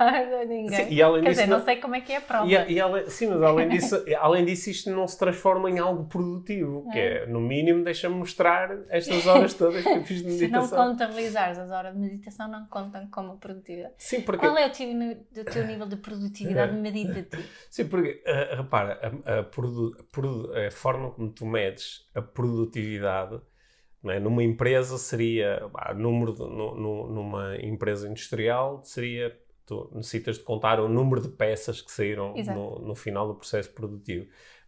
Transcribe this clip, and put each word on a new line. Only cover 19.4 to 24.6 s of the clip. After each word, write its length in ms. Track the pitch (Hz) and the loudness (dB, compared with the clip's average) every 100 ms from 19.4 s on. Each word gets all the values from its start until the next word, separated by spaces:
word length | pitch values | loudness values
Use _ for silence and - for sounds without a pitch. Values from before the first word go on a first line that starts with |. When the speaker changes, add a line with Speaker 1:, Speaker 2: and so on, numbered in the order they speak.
Speaker 2:
produ-, 520 | 104 - 123 120 113 - | -2 -6 -6 -4 -4 -6
a 40 | - | -12
produ-, 380 | - 135 120 107 117 | -6 -4 -4 -6 -4
a 140 | 104 | -4
forma 400 | - 131 127 131 | -2 -2 -2 -6
como 220 | - 113 | -8 -10
tu 120 | 110 | -8
medes 640 | 113 110 98 95 - - _ | -4 0 -2 -4 -10 -16 _
a 80 | - | -10
produtividade, 1160 | 113 - 123 117 113 117 107 107 101 95 92 113 - _ _ _ _ - | -8 -2 -2 0 -2 -2 -6 -2 -2 -2 -4 -10 -16 _ _ _ _ -12
não 100 | 101 | -6
é? 60 | 98 | -2
Numa 240 | 104 120 | 0 2
empresa 540 | 117 113 | 2 2